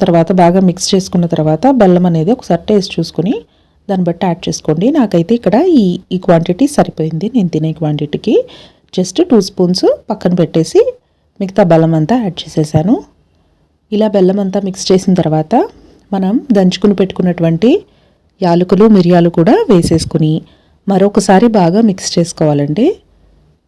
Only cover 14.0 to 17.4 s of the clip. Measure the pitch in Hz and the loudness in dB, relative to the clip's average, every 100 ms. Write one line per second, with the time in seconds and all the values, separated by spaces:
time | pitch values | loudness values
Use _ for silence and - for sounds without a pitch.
14 | 214 196 185 196 190 202 196 185 - 185 | 0 2 2 0 -2 -4 -6 -6 -2 0
15 | 190 180 160 156 156 240 427 - - _ | 2 0 0 -2 0 -2 -2 -8 -20 _
16 | _ 196 185 240 294 202 185 - 208 196 | _ -4 -2 -2 0 2 2 2 0 0
17 | 190 - 180 175 | -2 -2 -4 -2